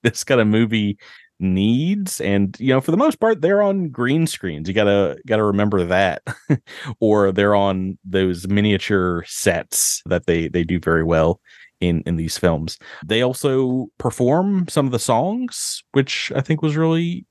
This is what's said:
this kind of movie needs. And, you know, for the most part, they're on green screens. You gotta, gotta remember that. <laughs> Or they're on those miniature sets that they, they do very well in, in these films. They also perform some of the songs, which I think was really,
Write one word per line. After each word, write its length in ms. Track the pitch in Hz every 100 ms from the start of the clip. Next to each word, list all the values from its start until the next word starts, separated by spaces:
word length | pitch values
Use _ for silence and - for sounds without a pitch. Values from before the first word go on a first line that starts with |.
this 200 | 117 -
kind 160 | - 131
of 80 | 107
movie 500 | 110 113 110 104 101 - - - _
needs. 800 | 92 92 101 123 160 208 185 -
And, 340 | 92 101 98 -
you 120 | 131
know, 100 | 131
for 120 | 131
the 60 | 170
most 220 | 294 -
part, 220 | 220 208
they're 200 | 160 202
on 280 | 202 196 170
green 360 | 123 123 151 160
screens. 420 | - 92 76 80
You 40 |
gotta, 440 | 107 101 101 92 69 -
gotta 160 | 110
remember 400 | 104 98 104 98 87
that. 380 | 92 95 80 - - -
<laughs> 120 | 147 - - - 113
Or 300 | 110 107 98
they're 220 | 95 101 104
on 420 | 98 95 92 - 95
those 420 | 95 95 87 92
miniature 760 | 101 104 98 - 101 90 87 85
sets 760 | - - 82 - - - - -
that 200 | 87 -
they, 220 | 82 82
they 160 | 87
do 160 | 82 90
very 240 | 82 82
well 380 | 80 82 80 85 _ - - _
in, 200 | 90 85 -
in 100 | 85
these 220 | 82 -
films. 400 | 87 80 80 - - - 78
They 160 | 110
also 680 | 123 127 143 131 131 127 117 -
perform 720 | 127 - 123 160 196 196 170
some 160 | - 139
of 60 |
the 60 | 120
songs, 840 | - 117 170 233 247 - - - -
which 400 | 135 135 - - -
I 60 |
think 200 | 135 156
was 160 | 156 151
really, 480 | 160 165 170 180 -